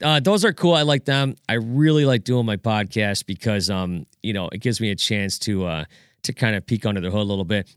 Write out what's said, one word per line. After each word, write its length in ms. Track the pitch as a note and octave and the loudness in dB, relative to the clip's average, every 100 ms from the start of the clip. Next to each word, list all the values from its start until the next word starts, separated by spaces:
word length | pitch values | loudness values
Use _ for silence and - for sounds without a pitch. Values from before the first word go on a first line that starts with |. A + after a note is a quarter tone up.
uh, 160 | D3+ D3+ | 0 2
those 260 | C3 G#3 G#3+ | 4 2 2
are 80 | |
cool. 220 | D#3 F3 D#3+ | 2 4 4
I 80 | |
like 220 | D3 C#3+ - | 4 2 2
them. 300 | C#3 C3+ - - | 0 0 -4 -4
I 40 | A2+ | -4
really 500 | A2+ C3 D#3 D3+ C#3 | -2 2 4 4 4
like 180 | B2 | 2
doing 220 | B2 B2 A2+ | 2 0 0
my 120 | G2+ | -2
podcast 680 | A2+ G#2+ G2 A2 G#2 G2 - | 0 0 0 -2 -2 -2 -6
because, 460 | F#2+ A#2 G#2 F#2 | -6 -2 0 0
um, 340 | F#2+ F#2 E2+ - _ | -2 -2 -4 -8 _
you 120 | A2+ | -6
know, 160 | G2 F2 | -4 -6
it 100 | G#2+ | -4
gives 200 | B2 A2 | -2 -2
me 120 | A2 | -2
a 40 | G2 | -2
chance 440 | - G#2 G2 - | -2 -2 -2 -4
to, 260 | - G2 F2 | -4 -2 -2
uh, 200 | D#2+ D2 _ _ _ | -4 -8 _ _ _
to 100 | - | -10
kind 220 | - A2+ G2+ | -2 0 0
of 80 | |
peek 220 | - A2 A2 | -2 -2 -2
under 160 | G2 | -2
the 80 | F2+ | -2
hood 120 | G#2 | -2
a 20 | |
little 200 | G2+ G2 | -2 -2
bit. 240 | F2 G#2 - | -2 -4 -4